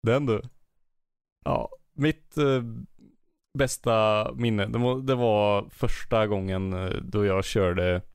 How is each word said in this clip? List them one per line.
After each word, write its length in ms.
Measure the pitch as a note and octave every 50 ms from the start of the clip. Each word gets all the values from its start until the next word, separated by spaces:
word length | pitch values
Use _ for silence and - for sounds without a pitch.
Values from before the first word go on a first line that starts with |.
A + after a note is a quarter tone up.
| -
Den 200 | A2+ A#2+ C#3 D3
du. 160 | B2+ A2 G2+ - - - _ _ _ _ _ _ _ _ _ _ _ _ _ _ _ _ _ _
Ja, 240 | - - - - - - - _ _ _
mitt, 420 | - C#3 D#3 D#3 - _ - -
eh, 260 | D3+ D3 C#3 C3+ B2+ A#2+ A#2 A2+ A#2 - - - - - - _ _ _ _ _ _ _ _ _ C#3
bästa 720 | C#3 B2+ - - - B2 A2+ A2 A2 G#2+ G#2+ G#2+ A2 B2+ B2+
minne, 320 | B2 A#2+ A#2 A2 G#2 G2
det 120 | A2 A2+ A#2
var, 200 | A#2+ B2 B2+ C3
det 160 | C3 C3 C3
var 540 | B2 A#2+ A2+ G#2+ G#2 G#2 G#2 G2+ G2+ - -
första 560 | - - C3+ - - - - - A#2 A2 G#2+
gången, 460 | G#2 G#2 G2 F#2+ F#2+ F#2+ F#2+ F#2+ F#2+
eh, 180 | F#2+ F#2 F#2+ F#2 - -
då 240 | - F#2 F#2 G#2 G2+
jag 180 | G2+ F#2 G2 F#2+
körde 580 | - - A2 F#2+ F2+ F2+ F#2 F2+ F2+ F2+ F2+ - -